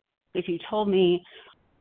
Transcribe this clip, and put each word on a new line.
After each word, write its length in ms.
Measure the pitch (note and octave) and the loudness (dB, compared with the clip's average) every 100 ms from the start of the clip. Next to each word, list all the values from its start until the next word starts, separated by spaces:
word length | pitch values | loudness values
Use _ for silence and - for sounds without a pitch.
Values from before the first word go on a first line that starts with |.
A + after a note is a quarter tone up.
| _ _ _ | _ _ _
if 160 | - F3 | -8 -6
you 100 | E3+ - | -6 -6
told 180 | G#3+ G#3 | -4 0
me, 340 | F#3+ F3+ F3 - - - _ _ _ | 2 4 2 -2 -20 -20 _ _ _